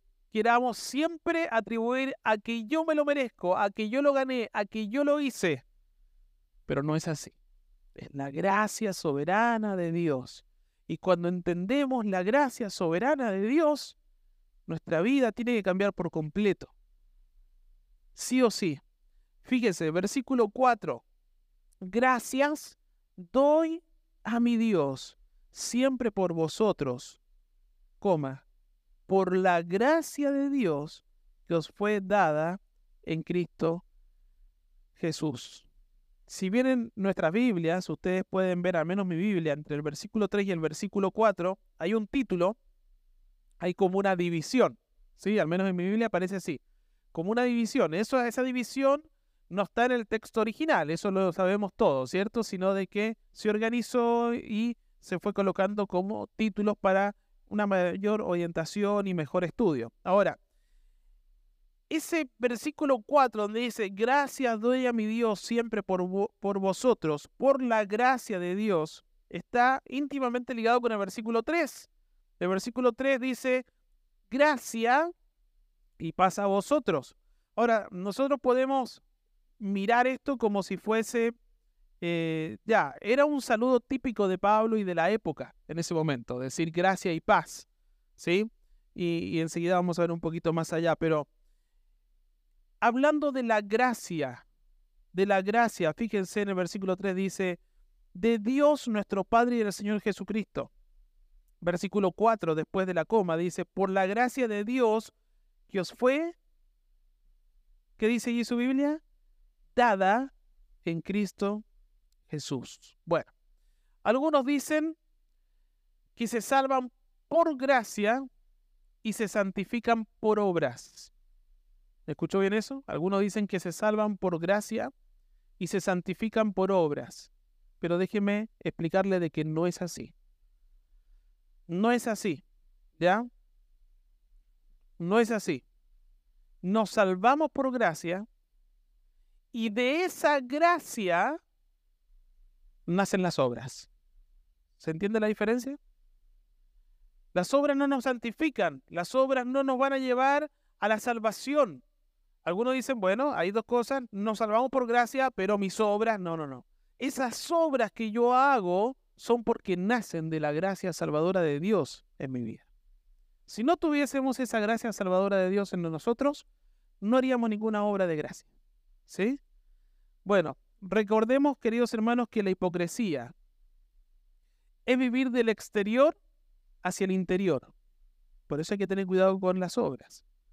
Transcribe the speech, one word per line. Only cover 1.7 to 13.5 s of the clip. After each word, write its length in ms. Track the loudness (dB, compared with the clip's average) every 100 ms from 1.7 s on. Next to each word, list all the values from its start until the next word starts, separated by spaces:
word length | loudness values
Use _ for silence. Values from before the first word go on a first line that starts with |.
| -4 -2 -2 -4 -4
a 140 | 0 0
que 280 | -2 -8 -2
yo 200 | -2 0
me 100 | 0
lo 100 | 2
merezco, 520 | 0 -2 -4 -2 0
a 120 | 0
que 200 | -2 -4
yo 120 | 0
lo 120 | 2
gané, 360 | 2 0 -2 -4
a 120 | -6 -6
que 220 | -6 -4
yo 160 | 0
lo 160 | 2 2
hice. 460 | 0 -2 -2 -2 _ _ _ _ _ _ _ _ _ _ -6
Pero 180 | -4
no 120 | 0 -2
es 120 | -2
así. 260 | -8 -10 _ _ _ _ _ _
Es 200 | -20 -14
la 180 | -10 -8
gracia 640 | -2 0 2 0 -2 -4
soberana 800 | -2 -2 -2 0 2 2 0 -2 -2
de 160 | -2
Dios. 540 | 0 0 0 -4 -18 _ _ _ _ -10
Y 100 | -4
cuando 300 | 2 2 2
entendemos 800 | -2 -2 -2 0 0 0 0 0
la 180 | -2
gracia 460 | 2 2 2 -2 -8
soberana 600 | -4 -2 0 0 0 -2
de 100 | -2
Dios, 560 | 0